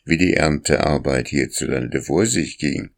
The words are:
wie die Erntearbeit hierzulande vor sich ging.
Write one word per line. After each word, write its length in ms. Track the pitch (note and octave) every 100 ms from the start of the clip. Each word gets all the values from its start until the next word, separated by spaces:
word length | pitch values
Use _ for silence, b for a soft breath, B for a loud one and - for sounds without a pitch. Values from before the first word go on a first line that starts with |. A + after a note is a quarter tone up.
wie 140 | - E2
die 160 | F2+
Erntearbeit 960 | - D#2 D2 - C#2+ D2 C#2+ B1 C2 B1
hierzulande 720 | C#2+ B1+ - C2+ C2 B1 C2+
vor 240 | C2 D2+ A2+
sich 320 | A2+ D2 -
ging. 320 | D2 C#2 -